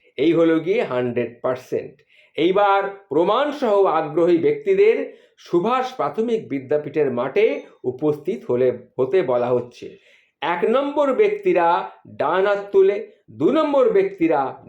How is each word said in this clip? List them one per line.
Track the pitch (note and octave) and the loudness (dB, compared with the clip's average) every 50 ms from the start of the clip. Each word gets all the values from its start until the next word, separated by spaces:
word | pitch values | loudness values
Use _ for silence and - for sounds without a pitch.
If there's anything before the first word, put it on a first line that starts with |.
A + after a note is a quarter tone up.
| _ _ - | _ _ -4
এই | B2 C#3+ E3+ D#3 | 0 0 2 4
হলো | E3 E3 E3 D#3+ D#3+ | 4 4 4 2 0
গিয়ে | D3+ F3+ G#3 A#3+ G#3 | 0 -2 -2 -2 -2
হান্ড্রেড | C#3+ B2+ B2 B2 B2 A2 A#2+ A#2 A2+ - - | -2 -2 -2 -2 -2 -2 -4 -4 -4 -8 -6
পার্সেন্ট। | - B2+ B2+ - - - B2+ A2 - - - _ _ _ _ _ _ _ - | -6 -6 -6 -6 -8 -8 -6 -6 -6 -8 -18 _ _ _ _ _ _ _ -4
এইবার | C#3 D#3+ F#3 F#3 G3+ G3+ G3 G3 G3 G3 - - - - - | -2 0 0 2 2 2 2 2 0 0 -4 -10 -14 -12 -4
প্রমাণসহ | C#3 D#3 F3 G3 G#3+ B3+ D4 D4 C#4+ - C4 G#3+ G3+ G3+ F#3+ | 0 0 2 2 2 0 0 -2 -4 -4 -2 0 2 2 2
আগ্রহী | F3 D#3 D#3+ D#3 D3 D3+ F3 E3+ F3 F3 | 2 2 0 -2 -2 0 0 2 2 2
ব্যক্তিদের | E3 C#3+ D3 D3 - - G3 F#3+ F#3+ G3+ A3 A#3+ C#4 C4+ - - - _ _ _ | 2 2 0 -2 0 -2 0 2 4 4 4 4 2 -2 -8 -12 -20 _ _ _
সুভাষ | _ - - F3 F3 F3+ A3+ B3+ C4 B3 B3+ - | _ -8 -2 -2 0 0 2 0 0 -2 -4 -4
প্রাথমিক | - C#3+ D3+ D3 A3 A3+ D#3+ D3+ C#3 C3+ - | -4 -4 -4 -2 -4 -2 -2 -2 -4 -4 -6
বিদ্যাপীঠের | C#3+ C3+ B2+ B2 D3 D3 D3 D3 - D#3 C#3+ C3 | -8 -8 -4 -2 -2 -2 -2 -2 -2 0 0 0
মাঠে | A#2+ A#2+ B2+ C#3 - G3+ A3 C4 C#4+ - - - - - - | 0 -2 -4 -2 0 2 2 2 0 -2 -10 -16 -18 -8 -8
উপস্থিত | B2 B2 - D3+ D3+ D3 - - F3+ A3+ - - | -8 -6 -2 -2 -2 -2 -2 -4 -8 -8 -8 -4
হলে, | - B2 B2 C3 B2+ A2+ - - _ - B2+ | -4 0 2 2 0 0 -2 -12 _ -4 -4
হতে | C3 - F#3 F#3 | -2 0 0 0
বলা | D#3+ C3+ B2 A#2+ A#2+ | 0 0 0 0 0
হচ্ছে। | B2 B2+ A#2+ A#2+ - - - G2+ - - - _ _ _ _ _ _ _ - | 0 0 -2 -2 -6 -16 -18 -18 -18 -18 -20 _ _ _ _ _ _ _ -8
এক | C#3 D#3+ F3 - - G#3+ | -4 -4 -2 -2 0 0
নম্বর | A#3+ C4+ C#4+ C#4+ D4 D4+ C#4+ C4+ A#3+ | 0 0 0 -2 -2 0 0 0 2
ব্যক্তিরা | G#3+ G#3+ G3 - - - F#3 F3 F3+ E3+ E3+ F3 F#3+ G3 - - - _ A2 G#2+ | 2 2 2 0 0 0 0 2 4 4 2 2 0 -2 -8 -14 -20 _ -18 -8
ডান | G#2+ C3 D3 E3+ F#3+ G3 | -4 -2 -2 0 0 2
হাত | G#3 G3+ G3+ G3 - | 0 0 -2 -4 0
তুলে, | - G3 F#3+ G3 G3+ G#3+ A3 - - _ _ - | 2 4 4 4 2 -2 -8 -12 -20 _ _ -20
দু | A2+ A2 D3 G#3+ | -6 -2 0 2
নম্বর | C#4 D#4+ D4+ D4 C#4+ C4+ B3 A3 | 2 2 0 2 2 2 2 4
ব্যক্তিরা | F#3+ G3 F#3+ F#3+ - - E3 D#3+ D3+ C#3 C3+ B2 - - - | 2 2 0 0 -2 -2 0 0 2 0 -2 -4 -6 -12 -18